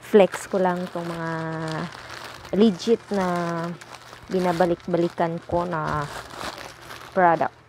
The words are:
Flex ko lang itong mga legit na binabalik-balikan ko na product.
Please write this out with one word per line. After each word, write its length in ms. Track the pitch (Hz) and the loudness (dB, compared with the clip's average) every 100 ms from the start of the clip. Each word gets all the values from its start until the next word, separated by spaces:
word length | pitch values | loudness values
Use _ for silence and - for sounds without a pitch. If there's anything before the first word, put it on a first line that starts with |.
Flex 400 | - 214 185 - - | 6 6 6 2 -4
ko 80 | 196 | 0
lang 240 | 185 180 | 0 0
itong 240 | 185 170 170 | -6 -8 -8
mga 240 | 170 165 160 160 160 160 160 170 - - - - - - 190 | -6 -6 -6 -6 -6 -6 -6 -8 -10 -16 -14 -14 -16 -4 4
legit 400 | 226 175 - 226 - 202 | 6 4 2 2 2 -2
na 120 | 180 175 170 170 170 170 - - - - - | 0 0 -2 -4 -6 -10 -14 -18 -20 -20 -4
binabalik-balikan 1120 | 185 180 170 180 170 - 170 170 - 170 170 - | 0 0 2 2 2 0 0 0 0 -4 -4 -4
ko 160 | 175 | -2
na 400 | 175 165 151 151 143 - - - - - - - - - - 196 | -2 -4 -2 -4 -4 -10 -14 -12 -12 -12 -16 -16 -18 -16 -4 4
product. 400 | 180 160 135 - | 6 6 0 -4